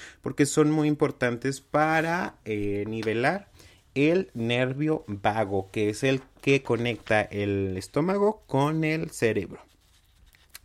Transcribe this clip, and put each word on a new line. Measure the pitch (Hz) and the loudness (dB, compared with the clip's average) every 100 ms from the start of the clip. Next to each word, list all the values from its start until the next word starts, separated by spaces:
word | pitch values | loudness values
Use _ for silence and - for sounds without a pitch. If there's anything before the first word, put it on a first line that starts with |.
| - - | -20 -12
porque | - - 143 | -4 0 2
son | - 151 | 4 4
muy | 156 151 | 4 2
importantes | 147 139 - 123 120 135 135 | 2 0 0 -2 0 -4 -6
para, | - 151 156 160 160 175 202 - | -2 0 2 2 0 -2 -4 -8
eh, | - 107 101 101 104 | -6 -4 -2 -2 -4
nivelar | 113 110 110 135 190 - - - _ _ - | -4 -2 0 0 0 -6 -20 -20 _ _ 0
el | 147 180 185 | 2 2 0
nervio | 117 113 120 127 131 156 156 - | -4 -2 0 0 0 -2 -2 -4
vago, | 101 110 107 101 98 95 | -4 0 0 0 -2 -2
que | 110 104 | -2 -2
es | 107 | 0
el | 135 135 - _ | 0 0 -4 _
que | - 135 | 2 2
conecta | - 117 120 107 - 107 | 2 -2 -2 -4 0 0
el | 101 101 101 98 98 95 | 0 -2 -2 0 -2 -4
estómago | - 143 170 202 202 208 - | -4 -2 0 2 0 0 -2
con | 135 143 160 | 0 0 0
el | 156 160 - | -2 -2 -6
cerebro. | - 117 107 90 - - _ _ _ _ _ _ _ _ - | -2 0 0 -4 -10 -20 _ _ _ _ _ _ _ _ -20